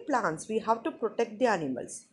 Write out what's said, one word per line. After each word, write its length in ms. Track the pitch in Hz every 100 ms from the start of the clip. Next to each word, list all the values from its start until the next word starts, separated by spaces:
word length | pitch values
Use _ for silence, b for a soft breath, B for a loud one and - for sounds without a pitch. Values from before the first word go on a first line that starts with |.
| -
plants, 420 | 254 190 156 -
we 120 | 220
have 220 | 220 226
to 60 | 311
protect 480 | - 220 214 226 208
the 60 |
animals. 640 | 247 190 143 127 - - -